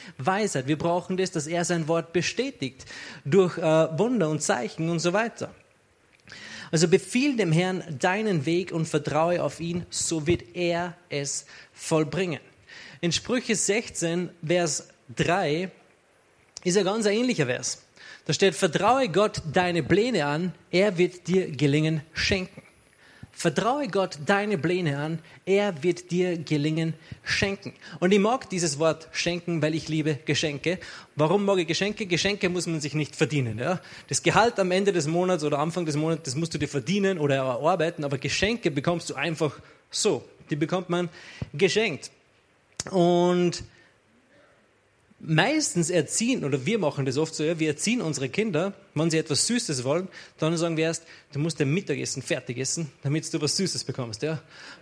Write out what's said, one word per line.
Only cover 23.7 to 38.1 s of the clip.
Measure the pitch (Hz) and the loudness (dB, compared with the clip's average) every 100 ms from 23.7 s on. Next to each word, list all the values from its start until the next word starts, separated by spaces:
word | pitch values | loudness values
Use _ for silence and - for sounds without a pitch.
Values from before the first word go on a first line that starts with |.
| 285 269 | 0 -2
Gott | 185 185 147 147 | -2 -2 -4 0
deine | 202 208 196 | 0 2 -2
Pläne | 156 185 170 139 | 0 0 0 -2
an, | 151 165 - - - | -4 -6 -10 -14 0
er | 196 208 165 | 2 2 0
wird | 170 175 - | 0 -2 -2
dir | 175 180 170 | 0 0 -2
Gelingen | 151 151 147 156 165 160 - - | -2 0 0 0 -2 -4 -12 -14
schenken. | - - 196 196 - - - 160 | -4 0 0 -2 -10 -16 -18 0
Und | 180 | 4
ich | 202 | 6
mag | 202 254 - | 4 2 -2
dieses | 185 170 139 | -2 -2 2
Wort | 160 151 - | 2 0 -6
schenken, | - - 175 170 170 | -4 -2 -2 -2 0
weil | 151 160 | 0 0
ich | 156 | -2
liebe | 156 151 143 | -2 0 -2
Geschenke. | - 147 160 139 156 180 - - - - | 0 0 0 -2 -4 -4 -8 -18 -16 0
Warum | 156 196 | 2 4
mag | 202 190 | 4 2
ich | 165 | 2
Geschenke? | 156 196 214 202 | 0 0 -2 -2
Geschenke | 165 196 202 180 | 0 0 0 0
muss | 180 170 | 0 -2
man | 160 | -4
sich | 143 | -2
nicht | 151 143 - | -4 -4 0
verdienen. | 165 147 123 110 | 0 2 -2 -2
Ja? | 131 180 - - - | -2 -4 -6 -20 -6
Das | 139 | 0
Gehalt | 170 170 226 226 | 2 4 4 2
am | 185 | 0
Ende | 180 196 | 2 2
des | 180 147 | 0 0
Monats | 170 185 180 | 0 0 0
oder | 151 143 | 0 0
Anfang | 156 170 165 | -2 -2 -2
des | 147 | 0
Monats, | 156 160 | 0 -2
das | 151 127 | -4 -4
musst | 165 | -4
du | 151 | -4
dir | 147 | -4
verdienen | 143 135 196 196 185 | -4 -2 0 2 2
oder | 143 135 | 2 2
erarbeiten, | 131 123 147 185 165 170 | 0 0 0 2 0 -2
aber | 143 | -4